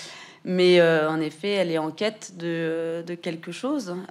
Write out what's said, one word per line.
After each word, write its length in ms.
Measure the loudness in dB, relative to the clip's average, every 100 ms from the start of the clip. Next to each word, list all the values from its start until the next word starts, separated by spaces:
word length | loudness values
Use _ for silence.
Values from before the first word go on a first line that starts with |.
| -16 -16 -20 -12
Mais, 360 | -2 4 6 8
euh, 280 | 8 6 2
en 140 | 0
effet, 280 | -4 -4 -2
elle 200 | 0 0
est 80 | 0
en 140 | -2
quête 420 | -2 -4 -4 -12 -10
de, 680 | -6 -4 -4 -4 -4 -6 -8
de 80 |
quelque 380 | -10 -8 -10 -10
chose. 440 | -8 -4 -4 -6 -10 -8